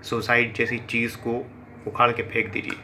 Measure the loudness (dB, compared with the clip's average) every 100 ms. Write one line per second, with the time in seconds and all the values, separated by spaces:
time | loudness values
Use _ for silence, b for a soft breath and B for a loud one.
0 | -2 -2 4 4 4 2 0 0 -2 0
1 | 0 -2 -4 -4 -4 -14 -18 -12 -10 4
2 | 4 4 -2 -2 0 -4 -6 -10